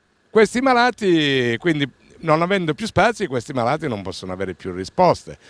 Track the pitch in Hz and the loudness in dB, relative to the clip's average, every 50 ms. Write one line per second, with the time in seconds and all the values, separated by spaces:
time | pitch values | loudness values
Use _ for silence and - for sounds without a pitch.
0 | _ _ _ _ _ _ - 214 220 - - 240 254 269 254 240 240 247 - - | _ _ _ _ _ _ 2 4 4 4 2 0 2 2 4 4 2 2 0 0
1 | 214 185 170 160 151 143 135 131 123 120 117 113 - 175 156 147 143 123 - _ | 0 2 2 4 4 2 2 2 2 0 0 0 0 -2 0 0 -2 -4 -6 _
2 | _ _ - - - 160 151 160 170 180 202 196 175 151 147 - 220 202 - 175 | _ _ -18 -8 0 0 2 2 2 0 0 0 0 -2 -4 -4 -6 -4 0 2
3 | 190 233 226 - 202 143 135 123 - - 127 131 113 120 147 156 156 143 113 101 | 2 2 0 -2 -6 -4 -4 -6 -6 -4 -4 -2 0 0 -2 -2 -4 -4 -6 -6
4 | 92 95 90 - - 92 92 92 98 92 87 - - 98 90 90 95 - - - | -6 -8 -10 -10 -10 -10 -8 -6 -6 -8 -8 -10 -10 -10 -8 -8 -10 -6 0 2
5 | 185 170 127 - - - - - _ | 2 2 2 0 -4 -18 -20 -20 _